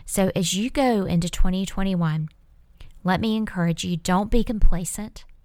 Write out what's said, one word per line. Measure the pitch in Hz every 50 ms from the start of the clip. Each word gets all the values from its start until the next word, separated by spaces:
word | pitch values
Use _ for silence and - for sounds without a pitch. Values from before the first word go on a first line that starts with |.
| -
So | - - - 190 190 -
as | - 180 170 180
you | 185 214 262
go | - 294 269 254 233 208 185
into | - 175 170 170 175
twenty | - - - 185 185 190 196
twenty-one, | - - - 202 196 185 170 170 160 156 156 156 156 - _ _ _ - - _ _ - - - - - - -
let | 180 185 -
me | 220 226 220
encourage | 220 220 202 - 185 170 170 165 - -
you, | 180 175
don't | 165 - - 180 185 208 -
be | - 233 214
complacent. | - 233 208 - - - 165 175 - - - 208 226 - - - - - -